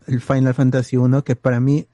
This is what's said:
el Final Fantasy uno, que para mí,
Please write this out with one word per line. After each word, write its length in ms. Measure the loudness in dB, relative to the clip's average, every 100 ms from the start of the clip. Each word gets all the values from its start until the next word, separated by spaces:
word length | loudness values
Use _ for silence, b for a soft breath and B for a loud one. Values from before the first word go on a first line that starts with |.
| -6
el 120 | -6
Final 320 | -2 0 0
Fantasy 440 | 2 0 0 -2 0
uno, 260 | 2 0
que 120 | -2 -2
para 220 | -2 0
mí, 260 | 0 -2 -4